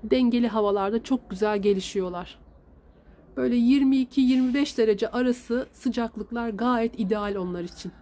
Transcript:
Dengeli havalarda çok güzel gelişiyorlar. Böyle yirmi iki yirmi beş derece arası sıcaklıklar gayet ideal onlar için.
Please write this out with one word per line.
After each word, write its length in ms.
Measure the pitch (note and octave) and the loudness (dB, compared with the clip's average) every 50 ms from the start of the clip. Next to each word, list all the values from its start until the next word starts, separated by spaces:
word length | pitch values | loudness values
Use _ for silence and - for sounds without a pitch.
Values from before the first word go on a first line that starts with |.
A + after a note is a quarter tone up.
| - | 0
Dengeli 440 | A3 B3 B3+ B3+ A#3+ A#3 A#3+ A#3 A#3 | 2 2 4 4 4 4 2 2 2
havalarda 560 | G3+ A3 G#3 G3+ G3+ G#3 G3 G3 G#3+ A3+ A3 | 2 0 0 2 2 0 0 0 -2 -2 -2
çok 260 | - C4 B3+ - - | -2 -4 -4 -2 -8
güzel 320 | - F#3 G#3+ G#3+ G#3+ G#3 | -6 -2 -2 0 0 2
gelişiyorlar. 760 | G3 G#3 G3+ F#3+ F#3 - - G3+ F#3 F3+ F3+ F3 F3 - - - - - - - _ - - - _ - - - _ - - - - - - - | 2 2 2 2 -2 -4 -4 -4 -4 -4 -6 -8 -10 -12 -16 -20 -20 -20 -20 -20 _ -20 -20 -20 _ -20 -20 -20 _ -20 -20 -20 -20 -12 -6 -2
Böyle 180 | B3+ B3+ A#3+ | 0 0 2
yirmi 420 | A#3+ A#3 A#3+ C4+ C#4+ C#4 C4+ C4+ C4+ | 2 4 4 4 4 4 4 2 2
iki 240 | C4 B3 - - | 0 0 0 2
yirmi 320 | C4 B3+ C4 C4 B3+ B3+ A#3+ | 2 4 4 4 2 2 2
beş 240 | C#4+ C#4+ C#4+ - - | 0 0 -2 0 0
derece 340 | A3+ A3 G#3 G3+ A#3 - | 2 2 2 0 -2 -4
arası 560 | - A#3+ B3+ B3+ A#3+ B3 - - A#3 B3 C4 - | -2 0 0 0 0 -2 -2 -4 -4 -4 -4 -6
sıcaklıklar 800 | _ - - C4 A3+ B3 A#3 A3+ - G#3+ G#3 - A#3 A#3 A#3 A#3 | _ -6 -4 -4 -2 -2 -4 -6 -6 -10 -10 -8 -8 -6 -6 -6
gayet 500 | G#3+ F#3+ A3+ B3 B3 A#3 A3+ A3+ A3+ - | -4 -2 0 0 2 2 0 -2 -2 -4
ideal 360 | A3 F#3 A3 G#3 G#3 G3+ G3+ | -2 -2 0 -2 -2 -4 -4
onlar 280 | G3 F#3 F3+ F3 F3 F3 | -4 -4 -4 -4 -6 -8
için. 280 | F3+ - - - F#3 - - | -8 -10 -12 -14 -14 -14 -14